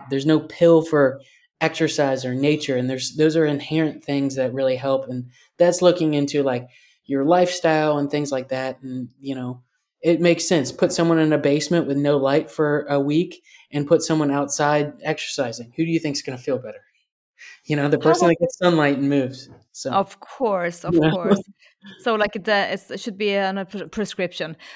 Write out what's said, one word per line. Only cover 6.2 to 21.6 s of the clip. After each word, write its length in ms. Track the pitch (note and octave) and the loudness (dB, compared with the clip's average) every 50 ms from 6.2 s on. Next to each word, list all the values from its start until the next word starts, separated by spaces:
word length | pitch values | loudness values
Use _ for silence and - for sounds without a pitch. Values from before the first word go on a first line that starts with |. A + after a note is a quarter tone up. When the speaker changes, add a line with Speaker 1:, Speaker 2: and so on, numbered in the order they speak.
| C#3+ C#3 - C#3+ | 0 0 0 0
Speaker 1:
like, 260 | C#3 C3+ B2 B2 B2 - _ _ _ _ _ _ _ | 0 0 -2 -2 -6 -10 _ _ _ _ _ _ _
your 180 | - C#3 C3+ C#3 | -4 -2 0 2
lifestyle 720 | D#3 F3 F3+ F3+ F3+ - - - D#3+ D#3 D#3 D#3 D3+ D3 | 4 4 4 4 2 0 0 0 2 2 2 2 2 0
and 140 | C#3+ C#3+ C#3 | 0 -2 -2
things 200 | D3+ D3 D3 C#3 | -2 -4 -2 -2
like 200 | C#3 B2+ B2+ - | -4 -6 -4 -6
that. 320 | C3 C3 C3 C3 C3 - | -6 -6 -4 -6 -8 -10
And, 260 | C#3 C3 B2+ B2+ B2+ B2 - _ | -12 -10 -10 -10 -10 -10 -14 _
you 160 | C#3 C#3 C3 | -10 -10 -8
know, 280 | B2+ B2+ B2 B2 - _ _ _ _ _ _ _ _ | -8 -8 -8 -10 -12 _ _ _ _ _ _ _ _
it 180 | - E3 E3+ D#3 | 0 2 2 4
makes 260 | F3 F3 E3 E3 - | 4 4 2 2 2
sense. 240 | - F#3 D3+ C3 - | 2 2 2 2 -2
Put 220 | - - - - | 0 0 0 0
someone 260 | - - E3+ E3 E3 D#3+ | 2 0 2 2 4 4
in 140 | D#3 D#3 | 4 2
a 60 | D3+ C#3+ | 2 2
basement 480 | D3 C#3+ C#3+ D3+ D3+ - F3+ E3+ C3 | 2 2 2 0 0 0 0 0 0
with 100 | C3+ C#3 | 0 -2
no 220 | C#3+ C#3+ C#3+ D3 C3+ | 0 2 2 2 2
light 320 | C3+ C3+ C#3+ D#3+ E3 - | 2 2 2 2 0 -2
for 340 | - - D3+ D3 D3 C#3+ - - | -2 0 0 2 0 0 0 0
a 100 | C#3+ C#3 | 0 0
week 420 | C#3 C#3+ D3 E3 F3+ F3 - - _ _ - - _ _ | 0 2 0 0 0 -2 -6 -14 _ _ -20 -20 _ _
and 160 | C#3+ D3 C#3+ C#3+ | -6 -4 2 2
put 140 | E3+ D3+ | 2 2
someone 280 | - - D#3+ D#3 D3 C#3+ | 4 0 0 0 2 2
outside 640 | C#3 C#3+ C#3+ C#3+ - - D3 D3 D3+ D3+ C#3+ D3 - - | 0 0 -2 -2 -2 0 2 2 2 2 0 -2 -6 -8
exercising. 720 | - D#3 D#3 - - - - D3 C3 A#2 A2+ A#2+ A#2 A#2 _ | -6 -4 -4 -4 -6 -6 -4 -4 -4 -4 -6 -10 -14 -10 _
Who 80 | D#3+ E3 | -4 -2
do 60 | E3 | 0
you 80 | E3 D3+ | 0 0
think's 240 | - D3 C#3+ - | -2 -2 -4 -6
gonna 140 | - C#3 B2+ | -8 -8 -10
feel 220 | B2 - D3 B2+ A#2+ | -8 -6 -4 -4 -4
better? 240 | B2 A2 - - - _ _ _ _ _ _ _ _ _ _ _ - - - _ _ | -6 -10 -16 -18 -20 _ _ _ _ _ _ _ _ _ _ _ -20 -20 -20 _ _
You 100 | - D3+ | -4 -2
know, 140 | D3 C#3 D3 | 0 2 0
the 80 | D3+ | 0
Speaker 2:
How 60 | D3 | 2
Speaker 1:
person 240 | - D#3 D#3 - F3 | 4 2 4 4 4
Speaker 2:
about 100 | E3+ E3 - | 4 4 2
Speaker 1:
that 60 | E3+ | 0
gets 140 | E3+ - - | -4 -2 0
sunlight 400 | F3+ F3+ E3+ D#3 D3 C#3+ C#3+ B2+ | 2 2 4 4 4 2 2 0
and 100 | C#3 C#3 | 0 2
moves. 400 | C#3+ C#3 C3 B2 B2+ - - - - - _ _ | 2 2 0 -2 -6 -12 -18 -20 -20 -20 _ _
So, 180 | _ - - C#3 | _ -12 -8 -2
Speaker 2:
Of 300 | - G3 F#3+ - - - | -2 -2 -2 -2 -8 -18
course, 640 | - - - - C4 G#3+ G3 F3+ F3 F3 F3 - - | -20 -20 -8 -4 -2 -2 -2 -2 -2 -4 -6 -6 -4
of 100 | F3 E3+ | 0 2
Speaker 1:
you 60 | D#3+ | 2
know? 100 | D#3 D#3+ | 2 2
Speaker 2:
course. 320 | F#3+ F3+ F3 G3 G3+ G3 - - - _ | 0 0 0 0 0 0 0 -8 -20 _